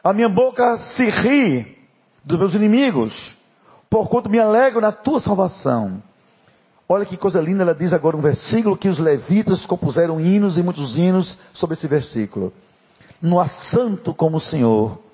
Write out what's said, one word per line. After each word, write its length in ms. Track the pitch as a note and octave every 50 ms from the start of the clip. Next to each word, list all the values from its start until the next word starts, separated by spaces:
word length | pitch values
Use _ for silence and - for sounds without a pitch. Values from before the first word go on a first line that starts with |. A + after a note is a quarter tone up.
A 100 | - F3
minha 160 | G3 G#3 A#3 A3+
boca 500 | F#3 G3+ B3+ C4 B3 - B3 B3 A#3 - - - -
se 120 | - B3+ G#3+
ri 680 | - - - A#3+ C#4 C#4+ C4 F#3 C3+ B2 A2 - - _ _ _ _ _ _ _ _ _ _
dos 120 | C#3+ E3
meus 180 | E3 F#3+ G3 D#3+
inimigos, 580 | G#3 G#3+ G#3 G#3+ B3+ C#4 B3+ F#3 C3 A2+ A2 - - - - - _ _ _ _ _ _ _ - _ _ _
porquanto 400 | - A3 G3+ - A3 A#3+ A#3 G#3+
me 120 | G#3 A#3
alegro 400 | A3 G#3+ G#3+ A#3 C4 C4+ G#3+ A3+
na 100 | G#3+ G#3+
tua 300 | G#3+ - - C4+ D#4+ B3+
salvação." 840 | - - G3+ F#3 F#3 D3 - - - C3+ B2 A#2 G#2+ F#2+ F#2 G2+ - _ _ _ _ _ _ _ _ _ _ _ _ _ _ _ _ _
Olha 140 | F3 G3+ G3+
que 140 | G3 F#3 E3+
coisa 200 | - G3 E3 E3+
linda, 240 | D#3 E3 F#3+ G3
ela 120 | F#3 E3+ E3
diz 180 | D3 F3 F3+
agora 240 | F3+ E3 D3 D#3+ D#3+
um 40 | D3+
versículo 520 | D3+ D3+ C3+ - - - A3 A3+ A3+ G#3 F#3+
que 140 | G3 - G3
os 100 | F3+ -
levitas 680 | D#3+ D#3+ C#3+ B2 - - F3+ G#3 A3 - F#3 - -
compuseram 520 | - F3+ F3 - C#3+ B2 E3 E3+ E3 D#3+ D#3+
hinos 380 | D#3+ F3 G3 G#3 G3+ G3 E3
e 60 | E3+
muitos 340 | F3 F3+ E3+ D#3 C#3+ B2 A2+
hinos 420 | D#3 F3 F#3 F#3 F#3 E3+ - - - - -
sobre 240 | _ - - E3 E3
esse 100 | - -
versículo. 640 | D3 C#3+ D3 B2+ - - A#2 G#2+ G2 - G2+ F#2+ F#2 - - _ _ _ _ _ _ _ _ _ _ - _
"Não 180 | E3 E3+ F3 F3
há 80 | E3+ C3+ - - - -
santo 440 | - A#3 B3 A#3 G3+ - - F3 -
como 240 | - E3 D#3+ D#3+ D#3+
o 20 |
Senhor 580 | - - D#3+ D3+ B2 A2+ A2 G#2+ A2 A2 - - - _